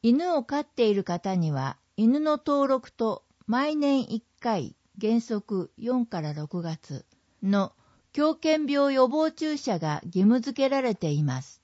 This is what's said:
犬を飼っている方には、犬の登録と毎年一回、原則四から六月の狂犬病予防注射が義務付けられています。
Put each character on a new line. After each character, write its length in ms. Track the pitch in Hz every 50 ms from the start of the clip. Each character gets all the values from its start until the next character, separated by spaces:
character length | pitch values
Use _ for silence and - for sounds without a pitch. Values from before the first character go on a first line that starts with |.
| -
犬 300 | 226 240 285 339 359 339
を 100 | 294 233
飼 160 | - 285 294
っ 80 | 302
て 200 | _ _ - 240
い 60 | 214 208
る 100 | 196 185
方 320 | - 175 175 - 196 190
に 160 | 180 170 156
は、 260 | 147 135 131 135 - _ _ _ _
犬 220 | - 214 226 262 294
の 180 | 302 311 302
登 320 | 294 _ - 285 285 277 262
録 220 | 269 262 247 -
と 320 | _ - 233 220 202 - _ _ _ _ _
毎 280 | - 220 247 277 302 311
年 260 | 302 294 285 277 269
一 220 | 240 - - 226 _ _ _ _
回、 360 | - 240 226 180 127 - - _ _ _ _ 202
原 200 | 208 214 226 233
則 520 | 226 - 233 202 196 - 208 185 175 - _
四 280 | - 226 233 254 254 240
か 160 | 233 - 175
ら 120 | 156 151 147
六 280 | 156 151 156 - 175
月 440 | 170 165 160 - - - 143 131 - _ _ _ _ _ _ _
の 320 | - 190 202 202 196 - _ _ _ _ _ _ _ _ _
狂 220 | - 294 311 311
犬 320 | 311 - 320 311 311 302
病 260 | 269 285 285 277 285 269
予 140 | 262 254
防 240 | 247 269 302 311 320
注 260 | 311 - 320 311 302
射 220 | 285 - 247 208 165
が 220 | 160 156 147 151 -
義 140 | 170 170 185
務 220 | 190 208 240 254
付 220 | 233 277 233 - 269
け 60 | 262
ら 120 | 277 277
れ 120 | 262 240 208
て 180 | - - 160
い 120 | 147 147 151
ま 180 | 143 139 131
す。 200 | 135 - - _